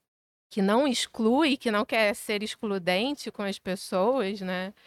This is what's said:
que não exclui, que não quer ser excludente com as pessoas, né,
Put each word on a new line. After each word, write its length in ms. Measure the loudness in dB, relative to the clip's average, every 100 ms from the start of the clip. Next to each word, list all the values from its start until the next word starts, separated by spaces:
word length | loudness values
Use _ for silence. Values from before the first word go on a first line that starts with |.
| _ _ _ _ _
que 100 | 0
não 260 | 4 4 2
exclui, 680 | 0 -4 0 2 4 4 2
que 140 | 0
não 140 | 0 0
quer 300 | 2 2 0
ser 280 | -4 -4
excludente 880 | -4 -6 -4 -2 0 0 0 -4 -8
com 120 | -6
as 160 | -6 -6
pessoas, 800 | -6 -6 -2 0 2 2 -2 -4
né, 320 | -4 -4 -6 -12